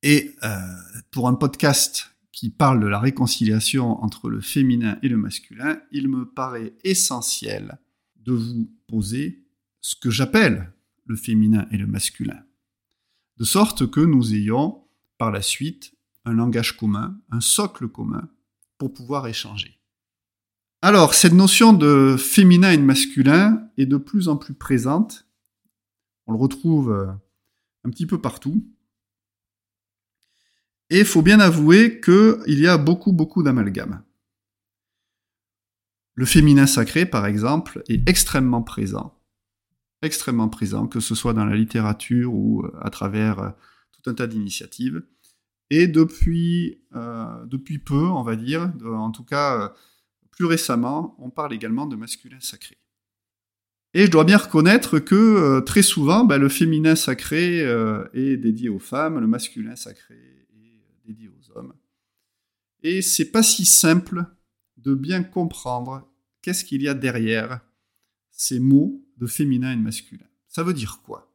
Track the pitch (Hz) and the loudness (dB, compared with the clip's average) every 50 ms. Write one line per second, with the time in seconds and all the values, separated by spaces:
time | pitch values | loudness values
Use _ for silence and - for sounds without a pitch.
0 | - 143 147 143 127 - - _ - 107 107 98 92 92 90 90 90 - 98 - | 4 4 2 2 2 -2 -14 _ -8 -8 -8 -8 -10 -12 -14 -18 -20 -20 -20 -20
1 | - _ - 131 123 123 127 - 156 135 - - - 147 139 - - - - - | -20 _ -6 -2 0 0 0 0 0 -4 -2 0 0 2 2 2 -2 -2 -4 -10
2 | - _ _ _ _ _ _ - - 113 - _ 147 135 131 117 107 104 101 101 | -14 _ _ _ _ _ _ -10 -10 -10 -2 _ 2 2 2 2 0 0 -2 0
3 | 113 135 135 - 131 107 - - 120 107 107 110 110 - - 135 123 117 110 - | -2 -2 0 0 -2 -2 -2 -2 0 0 0 0 0 0 -2 -2 -2 -2 -4 -4
4 | 120 107 - - - 117 110 107 104 - - 147 135 127 123 120 117 107 101 - | -4 -8 -8 -8 -10 -10 -8 -8 -10 -6 -2 0 2 2 2 0 0 -2 -4 -4
5 | - 131 120 110 101 104 - - _ _ - 107 123 147 156 - _ _ - 143 | -4 -2 -2 -2 -2 -4 -8 -12 _ _ -18 -10 -6 -6 -6 -8 _ _ -10 -6
6 | 135 135 135 127 123 113 _ - 131 131 123 117 113 107 _ _ _ 185 190 180 | -4 -4 -4 -4 -6 -10 _ -10 -8 -8 -8 -10 -12 -12 _ _ _ -4 -2 -2
7 | - - 135 120 - - - - - 107 104 101 101 104 - - _ _ _ _ | -2 -4 -4 -6 -8 -8 -8 -8 -8 -10 -10 -10 -10 -14 -18 -20 _ _ _ _
8 | _ _ _ _ 110 117 127 117 113 120 120 117 113 110 _ _ _ _ 110 113 | _ _ _ _ _ -4 -4 -4 -4 -6 -6 -8 -8 -8 _ _ _ _ -6 -6
9 | 101 98 113 127 147 - 90 _ _ _ _ _ _ _ _ _ - - - _ | -4 -4 -6 -8 -8 -10 -10 _ _ _ _ _ _ _ _ _ -14 -14 -14 _
10 | - 123 110 107 135 127 - 220 220 156 101 92 90 87 _ _ _ _ _ _ | -6 -4 -2 -2 -4 0 2 2 2 2 0 -2 -6 -12 _ _ _ _ _ _
11 | _ - 113 - - - 113 107 107 107 110 107 95 - 107 101 98 104 101 101 | _ -12 -12 -10 -6 -2 0 2 2 4 2 0 0 -4 -6 -6 -6 -4 -6 -6
12 | - - - - 113 - - - _ _ _ _ _ _ _ _ _ _ _ _ | -6 -8 -8 -8 -12 -12 -12 -14 _ _ _ _ _ _ _ _ _ _ _ _
13 | _ _ _ _ _ _ _ _ 117 - - 190 208 220 - - 165 - - 147 | _ _ _ _ _ _ _ _ -6 -2 2 2 2 2 0 -4 -4 -2 0 2
14 | 156 170 151 131 117 113 107 104 104 104 113 127 147 175 220 - _ _ _ _ | 2 4 4 2 2 2 -2 -2 0 0 -2 -2 -2 -4 -6 -10 _ _ _ _
15 | _ _ _ _ 117 113 101 98 92 - - - 139 156 165 _ - - _ _ | _ _ _ _ -6 -4 -4 -4 -6 -6 -6 -6 -8 -10 -10 _ -20 -20 _ _
16 | _ _ _ _ _ 117 113 113 117 123 110 117 117 - - - 113 107 101 101 | _ _ _ _ _ -4 -2 0 0 0 -2 -2 -4 -4 -6 -4 -4 -2 -2 -2
17 | 113 165 190 202 _ _ 117 117 113 - - - 208 190 - - - 110 - - | -4 -8 -12 -16 _ _ -6 -4 -2 -2 -2 -2 -2 -6 -6 -10 -12 -12 -10 -10
18 | 113 - - - - 165 _ _ _ _ _ _ _ _ _ _ 139 131 - - | -10 -8 -8 -10 -12 -14 _ _ _ _ _ _ _ _ _ _ -10 -10 -10 -12
19 | 127 117 143 143 131 117 110 - - 104 104 104 - - _ _ _ _ _ _ | -14 -10 -10 -8 -8 -8 -10 -10 -12 -12 -12 -14 -14 -14 _ _ _ _ _ _
20 | _ _ _ _ _ _ _ _ _ _ _ _ _ _ _ _ - 185 208 196 | _ _ _ _ _ _ _ _ _ _ _ _ _ _ _ _ 2 4 6 6
21 | 165 143 - - - 180 165 180 190 185 - - 233 226 220 175 151 147 147 139 | 6 6 6 4 6 6 8 8 6 6 4 6 8 8 8 8 6 6 6 6
22 | 135 135 135 131 135 - - - 196 180 180 175 185 196 175 151 139 135 135 135 | 6 4 4 0 -2 0 4 6 8 8 8 8 6 6 4 6 6 4 4 2
23 | - - - 143 131 135 147 170 196 214 220 220 - - _ - 135 131 139 143 | 0 -4 0 2 4 4 6 6 6 4 2 0 -2 -12 _ -4 0 0 0 -2
24 | 139 - - 208 180 170 151 147 - - 143 _ - - 135 123 113 127 143 175 | -2 -2 -4 -2 0 0 -4 -4 -6 -12 -16 _ -6 -2 -2 -2 0 0 0 0
25 | 226 - - - _ _ _ _ _ _ _ _ _ _ _ _ _ _ _ _ | -2 -2 -4 -20 _ _ _ _ _ _ _ _ _ _ _ _ _ _ _ _
26 | _ _ _ _ _ - 110 110 127 139 135 - - 165 160 151 139 120 107 101 | _ _ _ _ _ -6 -2 0 0 -2 -2 -2 -2 0 0 2 2 0 -2 -2
27 | 95 95 95 101 _ _ _ _ _ _ _ _ _ _ _ _ _ 123 127 - | -4 -6 -8 -12 _ _ _ _ _ _ _ _ _ _ _ _ _ -10 -8 -8
28 | 170 160 - 170 - 123 - - - 135 156 220 - - _ _ _ _ _ _ | -6 -6 -6 -4 -4 -6 -10 -8 -8 -4 -4 -4 -4 -6 _ _ _ _ _ _
29 | _ _ _ _ _ _ _ _ _ _ _ _ _ _ _ _ _ _ _ _ | _ _ _ _ _ _ _ _ _ _ _ _ _ _ _ _ _ _ _ _
30 | _ _ _ _ _ _ _ _ _ _ _ _ _ _ _ _ _ _ 156 185 | _ _ _ _ _ _ _ _ _ _ _ _ _ _ _ _ _ _ 4 4
31 | 208 - - 170 156 180 208 214 208 180 165 165 147 151 170 202 226 233 226 - | 4 6 4 4 6 8 8 8 8 6 6 4 6 8 8 8 8 6 2 0
32 | - - 175 196 214 220 220 226 - - 151 139 151 175 180 165 143 160 170 180 | 2 4 6 8 8 6 4 2 0 -2 0 2 4 4 4 4 4 2 0 0
33 | - 208 185 165 156 151 - 180 165 143 135 123 107 98 95 98 - - 101 90 | 2 0 2 2 0 -2 0 0 0 2 2 2 0 -2 -4 -6 -8 -10 -12 -14
34 | - _ _ _ _ _ _ _ _ _ _ _ _ _ _ _ _ _ _ _ | -14 _ _ _ _ _ _ _ _ _ _ _ _ _ _ _ _ _ _ _
35 | _ _ _ _ _ _ _ _ _ _ _ _ _ _ _ _ _ _ _ _ | _ _ _ _ _ _ _ _ _ _ _ _ _ _ _ _ _ _ _ _
36 | _ _ _ - 127 120 - 170 151 151 143 139 135 135 - 127 113 - - 160 | _ _ _ -4 -2 2 4 6 6 8 8 6 6 4 4 0 -2 -2 0 -2
37 | 175 180 - 117 101 101 104 104 107 123 147 160 - - - - - - 113 113 | -2 0 -2 -2 -2 -2 -2 -2 -2 -2 -2 -4 -4 -8 -16 -18 -8 -4 -4 -2
38 | - - 180 - - - - 143 131 127 123 113 - - - - 110 95 104 104 | 0 0 2 2 0 0 0 0 0 0 0 -2 -4 -6 -8 -8 -8 -6 -8 -10
39 | - - _ _ _ _ _ _ _ _ _ _ _ _ _ _ _ _ _ _ | -12 -14 _ _ _ _ _ _ _ _ _ _ _ _ _ _ _ _ _ _
40 | - 156 147 - - - 123 117 113 110 110 - 113 98 101 104 107 - - 120 | -8 -6 -6 -6 -6 -4 -2 0 -2 -2 -2 -6 -6 -6 -4 -4 -6 -6 -6 -6
41 | 110 - 113 107 - 120 113 110 104 104 104 107 110 110 - 120 110 107 104 - | -6 -4 -6 -4 -2 -2 -2 0 0 0 0 0 -2 -2 -2 -2 -2 -2 -4 -6
42 | - - 120 123 120 123 117 101 104 110 110 107 - - - 80 - - - - | -4 -4 -2 -2 -2 -2 -2 -2 0 0 -2 -2 -4 -8 -12 -10 -12 -12 -10 -8
43 | - 101 98 107 107 110 104 101 101 101 98 _ _ _ _ _ _ _ _ _ | -8 -6 -4 -2 -2 -2 -2 -4 -6 -10 -10 _ _ _ _ _ _ _ _ _
44 | _ 131 120 113 127 117 113 110 104 98 92 - 107 - - - 123 131 - - | _ -10 -8 -6 -8 -6 -6 -6 -8 -6 -10 -12 -14 -16 -14 -8 -8 -8 -8 -8
45 | - _ _ _ _ _ _ _ _ _ _ _ _ _ 143 156 175 180 156 156 | -14 _ _ _ _ _ _ _ _ _ _ _ _ _ 0 2 2 2 4 2
46 | 160 160 - - - 170 165 170 170 170 170 175 175 - - _ _ _ 127 123 | 2 2 0 0 0 0 0 -2 -2 -2 -2 -2 -4 -6 -8 _ _ _ _ -14
47 | 117 120 117 113 113 113 113 117 117 117 131 135 135 - 151 143 - - 139 139 | -14 -12 -12 -12 -12 -12 -14 -16 -14 -10 -10 -10 -10 -10 -14 -14 -8 -4 -2 0
48 | 156 180 185 143 120 113 113 110 113 123 147 165 170 180 165 123 110 113 113 110 | 0 0 -2 -4 -4 -6 -6 -6 -6 -6 -6 -6 -6 -6 -8 -8 -12 -10 -8 -6
49 | 110 110 110 - 120 _ 143 143 147 143 131 113 101 101 - _ _ _ _ _ | -6 -6 -8 -10 -12 _ -6 -4 -2 -2 -2 -4 -6 -8 -10 _ _ _ _ _
50 | _ _ _ _ _ _ _ _ 180 170 165 165 165 - 131 117 120 123 139 156 | _ _ _ _ _ _ _ _ -2 0 0 -2 -2 -2 -2 -2 -2 -4 -4 -6
51 | 165 - _ _ 131 123 - - 151 143 117 110 110 110 113 127 147 151 131 107 | -8 -10 _ _ -20 -16 -10 -10 -8 -8 -8 -10 -8 -6 -6 -6 -6 -8 -10 -12
52 | 113 117 - - _ 127 127 131 127 - - - - - _ _ _ _ _ _ | -12 -14 -16 -16 _ -20 -20 -16 -16 -16 -16 -16 -20 -20 _ _ _ _ _ _
53 | _ _ _ _ _ _ _ _ _ _ _ _ _ _ _ _ _ _ _ 165 | _ _ _ _ _ _ _ _ _ _ _ _ _ _ _ _ _ _ _ 2
54 | 160 165 165 156 156 170 202 208 - - - 156 156 175 208 240 - - - 156 | 2 4 6 4 6 6 4 4 2 2 0 2 4 6 4 4 2 0 -2 -2
55 | 147 - 185 196 220 226 214 202 160 143 135 131 131 - - 208 190 - - 165 | 0 2 2 4 6 6 6 4 4 2 2 0 0 0 2 2 2 2 2 0
56 | 147 139 175 214 247 220 147 139 139 139 139 - 170 160 160 151 156 156 160 160 | 0 2 2 4 4 4 4 4 2 2 2 0 0 0 0 0 2 2 2 2
57 | - - 131 123 - - 147 160 175 180 175 170 156 131 117 117 113 110 107 104 | 0 -4 -6 -6 -6 -6 -4 -2 -2 -2 -2 -4 -2 -2 -2 -2 -2 -2 -4 -6
58 | - - - 123 131 139 135 123 131 117 110 110 123 120 101 95 - - 127 135 | -8 -10 -8 -6 -4 -4 -4 -2 -2 -2 -2 -2 -4 -6 -8 -8 -10 -10 -6 -6
59 | 156 160 160 139 113 110 117 123 120 - - 120 110 110 120 123 - 113 101 _ | -4 -4 -4 -4 -2 -2 -2 -2 -6 -12 -12 -12 -14 -14 -14 -16 -18 -18 -20 _
60 | _ _ 117 117 120 127 131 135 127 _ 107 107 110 113 117 110 101 101 _ 90 | _ _ _ _ _ _ _ _ _ _ _ _ _ _ _ _ _ _ _ _
61 | _ 110 110 110 110 101 _ _ _ _ 113 - 123 - - _ _ _ _ _ | _ -20 -20 -20 -20 -20 _ _ _ _ _ -20 -20 -20 -20 _ _ _ _ _
62 | _ _ _ _ _ _ _ _ _ _ _ _ _ _ _ _ - 156 175 190 | _ _ _ _ _ _ _ _ _ _ _ _ _ _ _ _ -6 -4 -4 -4
63 | 185 - - - 160 - - 220 226 - - - 180 - - - - 165 160 180 | -2 -4 -2 -2 -4 -2 0 2 2 2 2 0 2 2 4 4 4 4 2 2
64 | 180 - - 175 170 - _ _ _ _ _ _ _ _ _ _ 117 139 139 135 | 0 -4 -8 -10 -10 -10 _ _ _ _ _ _ _ _ _ _ _ -4 -4 -4
65 | 135 156 185 185 175 180 _ 185 175 165 - - - 127 123 123 123 127 131 135 | -4 -4 -4 -6 -6 -6 _ -6 -6 -6 -8 -12 -10 -8 -8 -8 -8 -12 -14 -16
66 | 135 _ _ _ _ _ _ _ - - 196 - - - 147 135 139 143 139 135 | -18 _ _ _ _ _ _ _ -10 -8 -8 -8 -8 -6 -6 -4 -4 -4 -6 -4
67 | 135 131 120 120 113 110 113 113 110 117 127 120 _ _ _ _ _ _ _ _ | -4 -6 -4 -4 -2 -2 -2 -4 -4 -8 -12 -14 _ _ _ _ _ _ _ _
68 | _ _ _ _ _ _ _ - - - 131 123 127 135 139 143 151 190 - - | _ _ _ _ _ _ _ -10 -8 -6 -4 -2 2 4 4 4 2 0 -6 -10
69 | _ _ _ _ 120 117 - - 151 143 131 127 127 131 127 117 110 110 110 - | _ _ _ _ -10 -10 -6 -4 -4 -2 -2 -2 -4 -4 -4 -4 -4 -6 -6 -12
70 | - _ - - _ _ _ _ _ _ _ - 165 175 185 143 113 104 - - | -14 _ -20 -20 _ _ _ _ _ _ _ -8 -6 -4 -4 -6 -8 -10 -12 -16
71 | _ - - - _ _ _ | _ -20 -20 -20 _ _ _